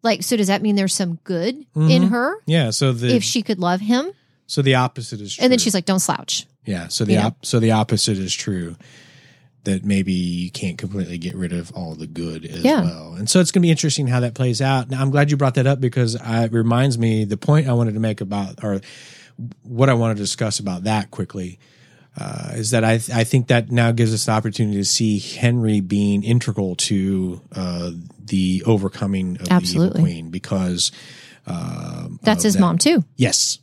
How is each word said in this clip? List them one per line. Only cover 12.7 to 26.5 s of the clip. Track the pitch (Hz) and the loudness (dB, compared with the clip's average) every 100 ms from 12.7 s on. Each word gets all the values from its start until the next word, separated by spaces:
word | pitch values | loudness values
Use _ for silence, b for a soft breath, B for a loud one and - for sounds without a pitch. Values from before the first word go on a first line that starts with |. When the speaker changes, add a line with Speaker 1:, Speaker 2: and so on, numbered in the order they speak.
| 302 | 0
Speaker 2:
well. | 170 80 - | -2 -6 -16
And | 170 107 | -10 0
so | 185 | 2
it's | 170 | 2
gonna | 190 | 2
be | 170 | 2
interesting | 156 156 139 131 | 2 0 -2 0
how | 123 | 0
that | 123 | -2
plays | 113 127 113 | -2 -2 0
out. | 135 135 127 | 0 0 -2
Now, | 131 | -2
I'm | 135 | 0
glad | 143 147 | 2 2
you | 147 | 4
brought | 139 | 2
that | 127 131 | 2 2
up | 139 | 2
because | 131 123 120 113 | 0 0 0 -2
I, | 120 113 | -2 0
it | 113 | 2
reminds | 117 113 117 139 117 | 2 2 4 2 2
me, | 113 110 | 2 2
the | 107 104 | 0 -2
point | - 151 135 | 2 2 4
I | |
wanted | 120 117 | 2 0
to | 107 | 0
make | 113 104 | -2 -2
about, | 98 101 98 - | -4 -4 -6 -6
or | 107 98 B B B B B B 120 - | -4 -4 B B B B B B -14 -14
what | - 120 135 | -12 2 4
I | |
wanted | 120 117 104 | 4 2 0
to | |
discuss | 101 - 110 - | -4 -2 -4 -4
about | 101 90 | -6 -4
that | 95 107 98 | -2 -2 -2
quickly, | - 92 101 90 90 b b b b b - | -8 -8 -6 -10 -12 b b b b b -12
uh, | - - - | -10 -10 -8
is | - 110 | -6 0
that | 120 | 2
I, | 113 113 | 4 2
th-, | - 117 | 0 0
I | |
think | 113 135 120 | 2 2 4
that | 120 110 | 2 2
now | 120 117 | 2 2
gives | 117 113 | 4 2
us | 110 - | 0 0
the | |
opportunity | 110 107 101 107 101 | 0 0 -2 -2 0
to | |
see | 95 - 113 104 | 0 0 2 0
Henry | - - 120 123 110 107 | -4 -2 0 2 2 2
being | 92 101 101 101 | 2 0 2 2
integral | 104 120 - | 2 2 2